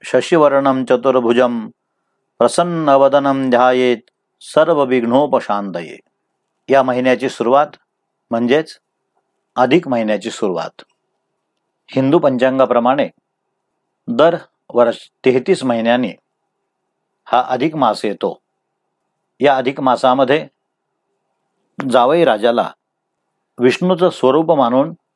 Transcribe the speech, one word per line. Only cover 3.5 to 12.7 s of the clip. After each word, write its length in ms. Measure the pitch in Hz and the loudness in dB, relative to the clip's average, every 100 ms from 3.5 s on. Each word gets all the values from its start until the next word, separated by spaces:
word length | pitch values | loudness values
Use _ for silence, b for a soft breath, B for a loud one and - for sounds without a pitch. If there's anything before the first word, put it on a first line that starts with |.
ध्यायेत 480 | 120 127 127 127 113 _ _ _ _ | 2 2 2 0 -2 _ _ _ _
सर्वविघ्नोपशान्तये. 1600 | - 151 156 156 131 127 117 127 - 123 - 101 101 87 82 - _ _ _ _ _ _ - | -4 0 2 2 0 0 0 0 0 -2 -4 -6 -6 -12 -14 -18 _ _ _ _ _ _ 0
या 140 | 135 | 0
महिन्याची 460 | 131 123 127 123 131 | 2 -2 0 -2 -2
सुरुवात 480 | - 117 135 151 - _ _ _ _ - | -4 0 0 0 -6 _ _ _ _ -8
म्हणजेच 480 | 113 120 147 156 - _ _ _ _ _ _ _ 123 | -4 0 0 -2 -16 _ _ _ _ _ _ _ -2
अधिक 320 | 127 170 147 | 2 2 0
महिन्याची 420 | 120 110 104 107 | -4 -2 -4 -6
सुरुवात. 520 | - 104 85 80 _ - _ _ _ _ _ _ _ _ _ _ | -6 -6 -6 -8 _ -20 _ _ _ _ _ _ _ _ _ _
हिंदू 320 | 131 135 165 | -4 0 2
पंचांगाप्रमाणे 880 | 147 127 131 131 127 | 0 0 0 2 2